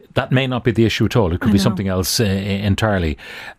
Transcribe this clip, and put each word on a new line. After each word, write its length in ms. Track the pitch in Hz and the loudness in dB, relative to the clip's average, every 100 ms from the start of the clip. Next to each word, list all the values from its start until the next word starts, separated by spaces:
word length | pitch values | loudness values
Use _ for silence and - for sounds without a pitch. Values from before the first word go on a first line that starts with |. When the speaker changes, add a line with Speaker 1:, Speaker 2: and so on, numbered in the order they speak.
| - | -10
Speaker 1:
That 180 | - 131 | -4 0
may 160 | 131 131 | 0 0
not 160 | 123 | -2
be 80 | 120 | 0
the 140 | 110 113 | 2 2
issue 200 | - 107 | 2 0
at 100 | 127 | 2
all. 160 | 95 | 2
It 60 | 87 | 0
could 80 | - | 2
Speaker 2:
I 40 | |
Speaker 1:
be 40 | 101 | 2
Speaker 2:
know. 60 | |
Speaker 1:
something 240 | 98 98 98 | 2 0 -2
else, 320 | 92 90 - | -2 -2 0
uh, 40 | |
e-, 380 | 104 95 98 98 | 0 0 -2 -2
entirely. 560 | 101 98 110 98 82 71 - - - | 0 0 2 0 0 -4 -10 -18 -18